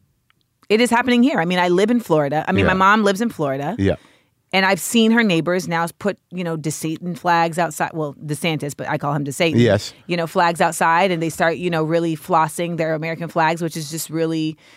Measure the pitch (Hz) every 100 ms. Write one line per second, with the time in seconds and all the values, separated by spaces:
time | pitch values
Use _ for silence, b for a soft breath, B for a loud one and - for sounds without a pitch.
0 | _ _ _ _ _ _ - 214 247 233
1 | 262 240 254 220 165 180 180 180 214 240
2 | 220 160 143 147 - 190 185 185 190 214
3 | 202 196 233 - 147 139 143 233 98 80
4 | b b b _ _ 190 190 196 - 233
5 | 226 233 220 165 160 180 170 170 170 -
6 | 202 - _ 180 170 165 156 - 156 160
7 | 180 165 175 170 170 165 170 - 165 165
8 | 151 - 151 147 175 156 143 - - 151
9 | 143 151 143 135 170 131 120 101 - -
10 | - 175 165 190 175 170 165 160 170 170
11 | 190 170 165 - 170 151 180 165 156 170
12 | 170 156 - 170 156 - 175 165 160 156
13 | 165 165 170 175 160 170 170 160 147 160
14 | - 160 165 160 156 156 b